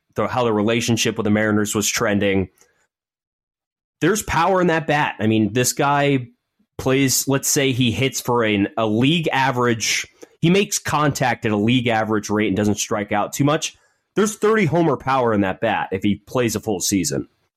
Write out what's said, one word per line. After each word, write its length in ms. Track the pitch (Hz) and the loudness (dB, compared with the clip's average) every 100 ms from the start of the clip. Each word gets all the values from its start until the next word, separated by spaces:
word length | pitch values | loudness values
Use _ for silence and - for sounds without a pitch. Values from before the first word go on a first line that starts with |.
| _ | _
the, 140 | - 104 | -4 -2
how 160 | 120 | 0
the 80 | 120 | 0
relationship 640 | 107 104 117 120 113 120 107 | 2 2 0 0 0 0 -2
with 80 | |
the 60 | 107 | 0
Mariners 440 | 104 107 107 104 | 2 2 0 0
was 140 | 107 101 | -2 -2
trending. 600 | - 113 101 101 95 92 _ _ _ _ _ _ _ _ _ _ _ _ _ _ - | -2 0 0 0 0 -2 _ _ _ _ _ _ _ _ _ _ _ _ _ _ -2
There's 220 | 151 214 | 0 0
power 380 | - 151 175 185 | -2 0 2 2
in 60 | 180 | 2
that 200 | 160 156 | 0 0
bat. 300 | 147 131 - | 0 -2 -2
I 80 | 107 | 0
mean, 260 | 110 104 | 2 2
this 200 | 113 127 | 0 0
guy 560 | - 143 143 143 135 120 _ _ _ _ - | 0 0 2 2 0 -4 _ _ _ _ -6
plays, 480 | 135 135 135 - - | 0 2 2 0 0
let's 220 | 135 - | -2 0
say 240 | 151 135 | 0 0
he 180 | 123 123 | 2 0
hits 300 | 101 131 - | 0 -2 -4
for 240 | - 120 | -2 0
an, 240 | 110 104 101 - | 2 2 0 0
a 100 | 113 | 0
league 420 | 107 135 175 147 | 2 2 2 0
average, 760 | 131 135 123 120 110 - - - _ - _ | 0 0 0 0 0 -2 -4 -6 _ -20 _
he 100 | 165 | 2
makes 280 | 190 160 - | 2 2 -4
contact 680 | - 147 151 - 127 117 113 | -2 0 0 0 -2 0 -2
at 60 | |
a 40 | 104 | 0
league 320 | 110 127 120 | 2 2 2
average 400 | 110 107 110 104 | 0 0 -2 0
rate 180 | 107 107 | 0 0
and 80 | 95 | 0
doesn't 180 | 104 98 | 0 -2
strike 340 | - 107 101 | -4 -6 -4
out 220 | 104 95 | -4 -2
too 120 | - | 0
much. 320 | 143 160 - - _ _ _ | 0 0 -4 -12 _ _ _
There's 220 | - 214 - | -2 -2 0
thirty 280 | 214 220 165 | 0 2 2
homer 300 | 165 165 120 | 2 2 0
power 360 | 131 135 117 | -2 0 2
in 60 | 104 | 2
that 180 | 95 92 | 0 0
bat 280 | 113 90 - | -2 -2 -4
if 100 | 98 | -4
he 140 | 104 98 | -2 -2
plays 380 | - 127 120 107 | -4 -2 -2 -2
a 40 | |
full 200 | - 92 | -4 -4
season. 480 | - 98 78 69 - _ _ | -2 -2 -2 -4 -8 _ _